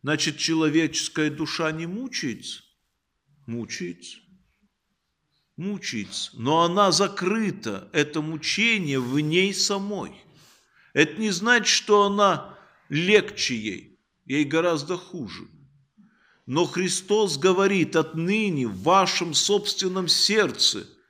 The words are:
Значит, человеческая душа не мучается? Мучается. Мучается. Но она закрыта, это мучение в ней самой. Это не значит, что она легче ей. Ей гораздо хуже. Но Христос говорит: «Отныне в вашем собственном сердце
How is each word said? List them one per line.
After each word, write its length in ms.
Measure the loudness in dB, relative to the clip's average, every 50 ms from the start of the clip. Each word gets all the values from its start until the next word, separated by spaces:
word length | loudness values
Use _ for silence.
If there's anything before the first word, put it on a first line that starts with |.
Значит, 340 | -2 -2 -2 0 -2 -4 -4
человеческая 920 | -4 -2 0 0 2 2 4 4 2 2 2 -2 -4 -6 -4 -2 -2 -2 -2
душа 420 | -2 -4 -6 -6 -4 -2 -2 -2
не 140 | -4 -4 -8
мучается? 760 | -8 -8 -8 -8 -8 -8 -6 -6 -6 -6 -8 -10 -14 -14 -14 _ _ _ _ _ _ _ _ _ _ _ _ _ _ _ _ _
Мучается. 720 | -10 -8 -8 -8 -8 -8 -8 -8 -10 -10 -12 -16 -20 -20 -20 _ _ _ _ _ _ _ _ _ _ _ _ _ _ _ _ _ _ _ _ _ _ _ _ _ _ _
Мучается. 760 | -8 -8 -6 -6 -6 -8 -6 -6 -6 -6 -6 -8 -10 -10 -10 -10
Но 280 | -4 -2 2 4 4
она 300 | 4 2 4 2 2 4
закрыта, 960 | 4 2 0 0 -2 -4 -2 -2 -2 0 -2 -2 -4 -4 -8 -8 -8 -8 -12 -4
это 280 | 0 0 0 0 -2 -6
мучение 800 | -4 -4 -6 -6 -4 -4 -2 0 2 2 2 0 0 -2 -2 -2
в 180 | -2 0 -2 0
ней 340 | 0 2 2 2 2 2 0
самой. 580 | -2 -2 0 -2 -2 -4 -6 -6 -6 -8 -10 -12 -18 -20 _ _ _ -20 _ _ _ _ _ _ _ _ _
Это 260 | _ 2 2 2 0 -4
не 100 | -2 -2
значит, 360 | -2 0 2 4 4 4 4
что 380 | 2 0 0 4 4 6 6 6
она 520 | 4 4 4 4 4 4 0 -4 -12 -18 -20 -20 _ _ _ _ _
легче 680 | -2 -2 4 6 6 6 4 2 -6 -4 -4 -2 -2
ей. 360 | -4 -4 -6 -8 -8 -14 -20 _ _ _ _ _ _ _
Ей 180 | -4 0 0 0
гораздо 520 | 2 2 2 2 2 0 0 -2 -6 -6
хуже. 520 | -8 -8 -12 -10 -10 -10 -10 -12 -14 -16 -18 -20 -20 -20 _ _ _ _ _ _ _ -20 _ _ _ _ _ _ _ _
Но 200 | -4 0 0 0
Христос 720 | 0 0 -2 -2 -2 -2 -4 -2 0 2 2 2 0 -2 2
говорит: 560 | 2 4 4 4 4 2 4 2 0 2 2
«Отныне 720 | 0 0 0 -4 -4 -2 0 0 0 0 0 0 0 -2
в 160 | -2 -4 -2
вашем 520 | 2 4 4 6 4 4 0 -2 -4 0 0
собственном 720 | 0 2 4 2 2 2 -2 -6 -2 -2 -2 -2 -2 0 2
сердце 800 | 2 2 4 4 4 4 4 2 2 0 0 0 0 -2 -8 -12 -20 _ _